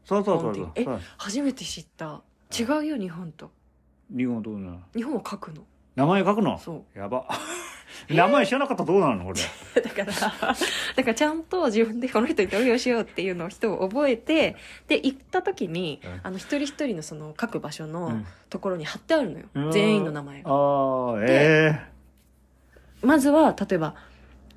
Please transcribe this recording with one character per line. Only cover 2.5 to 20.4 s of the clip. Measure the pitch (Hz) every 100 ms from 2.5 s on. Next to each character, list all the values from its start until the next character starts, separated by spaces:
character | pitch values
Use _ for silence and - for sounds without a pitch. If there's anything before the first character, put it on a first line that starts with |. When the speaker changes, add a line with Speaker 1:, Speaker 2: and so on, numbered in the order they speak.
| -
Speaker 2:
違 |
う | 233 302 302
よ、 | 277
日 | 185
本 | 165 170
と。 | - 160 _ _ _ _ _ -
Speaker 1:
日 | 123 127
本 | 113
は |
ど | 107
う | 104
な | 92
の？ | 87 -
Speaker 2:
日 | 226
本 | 240
は | 262 -
書 | 202
く | -
の。 | 156 - _ _
Speaker 1:
名 | - 147
前 | 196
書 | 185
く | 208
の？ | 165 82
Speaker 2:
そ | - 151 -
う。 | 98
Speaker 1:
や | 101
ば。 | 127 - - - 349 - - - - -
Speaker 2:
え |
ー？ | 156
Speaker 1:
<laughs> |
名 | 190
前 | 277
知 | 226
ら | 262
な | 277
か |
っ | 233
た |
ら | 147
ど | 196
う |
な | 151
る | 101
の？ |
こ | 92
れ。 | 92
Speaker 2:
<laughs> | - - - 240
だ | 233
か | -
ら、 | 202
だ |
か | - 214 - - 254 349 - - -
ら | 233
ち | 220
ゃ | 302
ん | 330
と | 320 370 285
自 | 208
分 | 226 233
で | 254
こ | 220
の | 262
人 | 294
に | 185
投 | 196
票 | 254 247
し | 254
よ | 233
う |
っ |
て | - -
い | 190
う |
の | 180 165
を |
人 | - 220
を | 170 190
覚 | 247 285
え | 226
て、 | - 320 196 - - - -
で、 | 302
行 | 269
っ | 269 -
た | 370
時 | 381 381 185
に、 | 170 170 -
Speaker 1:
う | 87
ん。 | 92
Speaker 2:
あ | 185
の、 | 190
一 | - 285
人 | 285
一 | -
人 | 285 170
の |
そ | 156
の | 151 156 151
書 | 220
く | 156
場 | 151
所 | 151 156
の | 165 165
Speaker 1:
う |
ん。 | 113 92 - -
Speaker 2:
と | 190
こ | 196
ろ | 180
に |
貼 | 151 -
っ |
て | -
あ | 320
る | 208
の | 147
よ。 | -
Speaker 1:
う | 139 151
ん。 |
Speaker 2:
全 | 165 208 -
員 |
の | 160
名 | 151
前 | 143 139